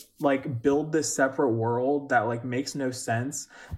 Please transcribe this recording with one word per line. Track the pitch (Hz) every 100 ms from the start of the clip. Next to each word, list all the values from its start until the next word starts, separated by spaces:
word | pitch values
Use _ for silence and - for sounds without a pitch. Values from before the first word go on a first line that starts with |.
| - -
like, | 143 135 147 120
build | 143 143 156
this | 160 147
separate | - 131 135 139
world | 113 113 120 127 143 139
that, | 123
like, | 110 117
makes | 127 123 143
no | 143 131
sense, | 120 - 117 131 - - - -